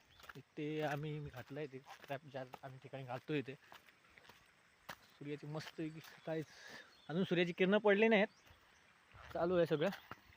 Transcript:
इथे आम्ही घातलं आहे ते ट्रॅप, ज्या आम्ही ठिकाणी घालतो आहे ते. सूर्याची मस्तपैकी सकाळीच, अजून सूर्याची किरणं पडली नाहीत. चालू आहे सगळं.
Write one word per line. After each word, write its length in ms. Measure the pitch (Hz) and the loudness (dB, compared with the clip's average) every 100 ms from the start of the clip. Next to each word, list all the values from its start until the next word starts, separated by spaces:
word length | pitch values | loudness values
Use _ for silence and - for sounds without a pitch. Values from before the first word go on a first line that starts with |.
| _ - - 139 | _ -20 -18 -18
इथे 460 | - - 151 156 | -14 -8 -4 -2
आम्ही 380 | 151 143 156 151 143 | -2 -2 -4 -8 -8
घातलं 260 | 123 - 139 | -12 -12 -10
आहे 80 | 151 | -10
ते 100 | 131 | -12
ट्रॅप, 420 | - - - 135 | -16 -16 -10 -10
ज्या 200 | 147 131 127 - | -8 -10 -10 -12
आम्ही 160 | 135 131 | -16 -16
ठिकाणी 240 | 131 135 | -14 -12
घालतो 300 | 131 117 - | -8 -8 -4
आहे 80 | 151 | -4
ते. 140 | 127 135 - - - - _ - - - _ _ _ _ - | -4 -10 -18 -20 -20 -20 _ -20 -20 -20 _ _ _ _ -16
सूर्याची 580 | - - - 143 147 147 | -16 -18 -14 -10 -8 -8
मस्तपैकी 520 | 151 - - 156 160 | -8 -8 -6 -6 -8
सकाळीच, 460 | - - - 160 151 - - - - - - | -16 -12 -6 -4 -4 -10 -18 -18 -18 -16 -4
अजून 140 | 165 | 0
सूर्याची 280 | 190 175 180 | 2 2 2
किरणं 260 | - 185 208 | 2 4 6
पडली 300 | 214 196 226 | 6 8 8
नाहीत. 200 | 214 214 _ - - _ - _ _ _ - - | 8 4 _ -20 -20 _ -20 _ _ _ -20 -8
चालू 240 | - 175 180 | -2 2 4
आहे 80 | 160 | 4
सगळं. 240 | 151 185 - - - - | 2 0 -2 -10 -18 -20